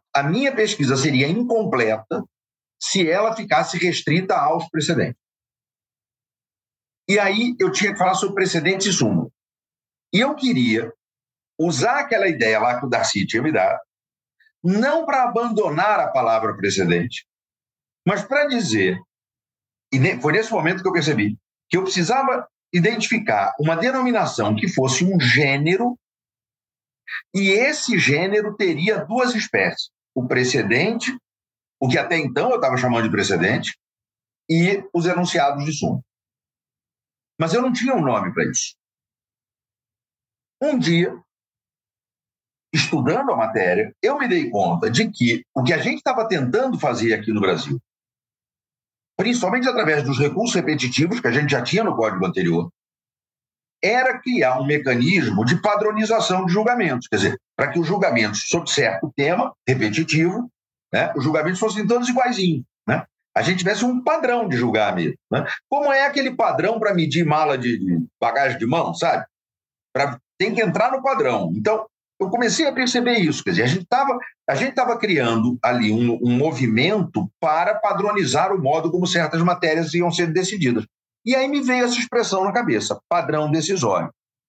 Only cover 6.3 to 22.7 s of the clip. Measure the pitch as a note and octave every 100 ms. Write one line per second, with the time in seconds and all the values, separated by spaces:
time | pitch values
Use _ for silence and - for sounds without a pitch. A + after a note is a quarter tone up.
6.3 | _ _ _ _ _ _ _ - G3+ G3
7.3 | G#3 B3 B3 F#3 F#3+ G3 - F3+ F#3 G3
8.3 | G3 F#3 E3+ D#3 F#3+ G3+ E3+ A#2 F2+ -
9.3 | _ _ _ _ _ _ _ _ F#3 C4+
10.3 | D4+ C4 C3+ A#2 A2 - - _ _ _
11.3 | _ _ - E3 C3+ G3+ C#4 C#4 A3 G3
12.3 | D3 A2 A2 A#2+ A#2+ C#3 A#2 - G2+ G2
13.3 | A2+ D3+ A2 F#2 - - _ _ _ _
14.3 | _ _ _ E3+ G3+ C4 D#4+ D#4 C4+ B3
15.3 | A3+ A#3+ G#3 F#3 D3+ G3+ G3+ - C3+ A#2
16.3 | A2+ A2+ G#2 G2 F#2+ F2 F2 G2+ - -
17.3 | _ _ _ _ _ _ _ - G3+ -
18.3 | C#4+ D4 A#3+ E3+ A2 F#2 F#2 - _ _
19.3 | _ _ _ _ _ - C3+ D#3+ B2+ D3
20.3 | F3 A3 G#3 D#3+ F3+ F#3 E3+ D3 B2 G#2
21.3 | G#2+ _ _ - E3+ F#3+ F#3 E3+ B3+ C4+
22.3 | B3 - _ _